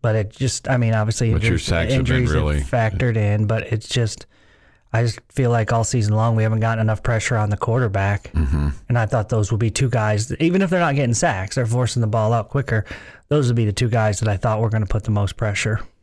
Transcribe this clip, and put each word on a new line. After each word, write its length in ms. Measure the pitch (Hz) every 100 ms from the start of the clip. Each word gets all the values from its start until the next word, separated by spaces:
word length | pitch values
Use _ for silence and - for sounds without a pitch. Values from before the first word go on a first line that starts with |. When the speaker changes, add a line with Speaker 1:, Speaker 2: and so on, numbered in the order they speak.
Speaker 1:
but 140 | 117 110
it 140 | 101
just, 380 | - 131 - -
I 80 | 127
mean, 160 | 113
obviously 380 | 113 107 110 117
Speaker 2:
But 100 | 87
your 120 | 107
Speaker 1:
injuries, 100 | 85
Speaker 2:
sacks 300 | - 82 95
have 120 | 135 127
been 100 | 76
Speaker 1:
injuries 120 | 76
have 20 | 76
Speaker 2:
really 180 | 76 73
Speaker 1:
factored 540 | 69 123 110 98 127 113
in, 280 | 104 104 104
but 180 | 110 -
it's 160 | 107 -
just, 380 | - 113 - - _ _ _ _ _ _
I 120 | 110
just 160 | 117 104 _
feel 200 | - 123
like 200 | 120 107
all 120 | 117 110
season 300 | 127 104 107
long 200 | 117 113
we 80 |
haven't 160 | 110 110
gotten 200 | 113 113
enough 200 | 110 107
pressure 340 | - 113 - 117
on 120 | 104
the 80 | 104
quarterback. 760 | - 117 120 98 98 101 -
Speaker 2:
Mm-hmm. 360 | - 73 71 73 69 -
Speaker 1:
And 80 | 120
I 80 | 110
thought 240 | 123 104
those 220 | 113 104
would 80 | 107
be 100 | 113
two 180 | - 135
guys, 420 | 117 107 104 110 127
even 220 | 165 180
if 80 | 190
they're 100 | 180
not 160 | 170 139
getting 180 | 127
sacks, 420 | 117 175 98 95 -
they're 100 | 117
forcing 360 | 120 123 123
the 60 | 110
ball 260 | 113 107
out 160 | 117 104
quicker. 340 | 143 - 110 - - - - _
Those 180 | 147 127
would 80 | 120
be 100 | 110
the 60 |
two 160 | 98 123
guys 300 | 117 110 101
that 80 | 107
I 80 | 98
thought 240 | 120 110
were 100 | 113
gonna 160 | 110 104
put 200 | 110 -
the 60 |
most 260 | 104 101 -
pressure. 420 | 110 101 110 107 - _